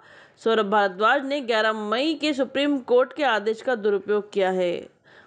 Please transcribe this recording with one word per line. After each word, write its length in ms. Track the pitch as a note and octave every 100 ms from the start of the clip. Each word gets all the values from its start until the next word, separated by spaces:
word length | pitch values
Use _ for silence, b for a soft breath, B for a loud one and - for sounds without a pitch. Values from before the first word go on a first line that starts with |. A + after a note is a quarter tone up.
| B B B _
सौरभ 280 | A3+ A3 G3
भारद्वाज 600 | G#3+ G3 F#3 A3 C#4+ C4+
ने 160 | C#4+
ग्यारह 320 | A#3 A3 A3
मई 400 | A3 G#3 A3+ D#4
के 200 | D4+ D4+
सुप्रीम 440 | C4 B3+ C4+ C#4+ C#4+
कोर्ट 360 | A#3+ B3 B3+
के 100 | -
आदेश 380 | C4+ G#3+ G#3 A3
का 140 | C4 A#3
दुरुपयोग 560 | G#3 G3+ G3 G#3 G3+
किया 180 | G3+ F#3
है। 400 | F#3 F3 - - _ B B